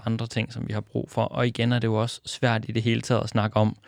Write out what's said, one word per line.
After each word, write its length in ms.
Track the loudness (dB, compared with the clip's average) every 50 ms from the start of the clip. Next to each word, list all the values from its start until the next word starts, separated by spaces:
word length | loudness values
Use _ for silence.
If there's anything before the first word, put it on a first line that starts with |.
| -2
andre 220 | -2 -2 -2 -2 -4
ting, 260 | -4 -4 -4 -4 -6
som 140 | -8 -8 -6
vi 60 | -6
har 80 | -6
brug 300 | -6 -4 -4 -6 -6 -4
for. 100 | -2 -2 -2
Og 240 | 0 0 0 0 0
igen 240 | 0 2 2 2
er 80 | 2 2
det 80 | 2 2
jo 60 | 2
også 260 | 2 0 0 -4 -8 -12
svært 400 | -12 -4 -2 0 2 2 0 -2 -2
i 20 |
det 120 | -2 0 0
hele 180 | 2 0 0
taget 200 | 0 0 0 0 0
at 60 | 0
snakke 280 | 0 0 0 2 4 4
om, 180 | 4 4 2 -2 _